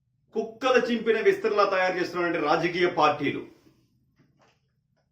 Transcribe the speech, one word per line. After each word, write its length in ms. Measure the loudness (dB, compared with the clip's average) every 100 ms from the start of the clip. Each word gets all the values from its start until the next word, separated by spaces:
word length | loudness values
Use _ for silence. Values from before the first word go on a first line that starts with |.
| _ _ _
కుక్కలు 580 | -8 -8 -4 2 2 2
చింపిన 280 | -2 0 2
విస్తరలా 460 | 2 2 0 2 2
తయారు 320 | 2 0 -2
చేస్తున్నటువంటి 500 | -4 -2 -2 0 0
రాజకీయ 400 | 0 0 0 -2
పార్టీలు, 580 | 2 0 0 -4 -6 -12 -20 _ _ _ _ _ _ _ _ _ _ _ _ _ _ _